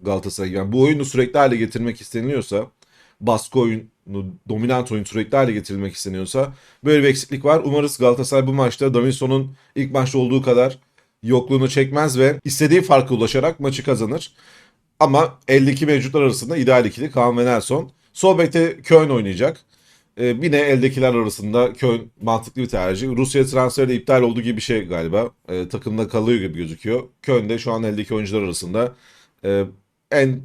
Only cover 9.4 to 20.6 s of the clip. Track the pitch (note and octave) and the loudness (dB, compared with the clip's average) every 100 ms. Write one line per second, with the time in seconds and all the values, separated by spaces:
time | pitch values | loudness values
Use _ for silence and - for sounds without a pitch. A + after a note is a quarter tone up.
9.4 | C3+ - _ - C3+ C3 C3 C3+ B2 C3 | -2 -12 _ -6 -2 -2 0 0 2 0
10.4 | C3 B2 C3 C3 _ _ _ _ A2+ B2 | 2 4 2 0 _ _ _ _ 0 0
11.4 | B2 C3+ C3 C#3 C3+ C#3+ D3+ B2+ C3+ D3 | 2 0 2 0 0 0 0 2 2 2
12.4 | D3 - D#3 F3 F#3 C#3 C3 A#2+ A2 C3+ | -6 -2 4 4 6 2 2 0 0 0
13.4 | D3 E3 C#3 C3+ C3 A#2+ A2 D3 - _ | 0 -2 -6 -4 -2 -2 -2 -6 -10 _
14.4 | _ - _ _ _ - D3 C#3 D#3+ - | _ -20 _ _ _ 0 2 4 2 -2
15.4 | - C3+ C3+ C3+ D3+ C#3+ C3+ D3+ C3+ G#2+ | 2 4 4 2 0 0 0 0 2 0
16.4 | B2 E3 B2 B2+ A2+ G#2 D3 C3+ A#2+ A#2+ | -4 -2 2 4 2 -4 -6 0 0 2
17.4 | B2 A#2 - C3+ C3+ _ _ - F#3+ F3+ | 0 0 -2 -4 -6 _ _ 0 2 4
18.4 | E3 E3+ E3 - - E3 D3+ B2+ G2+ F2+ | 2 2 0 -2 6 6 6 0 -2 -2
19.4 | C3+ E3 _ _ _ _ _ - B2 A#2+ | -2 -4 _ _ _ _ _ -4 -2 0
20.4 | E3 D3 | 0 2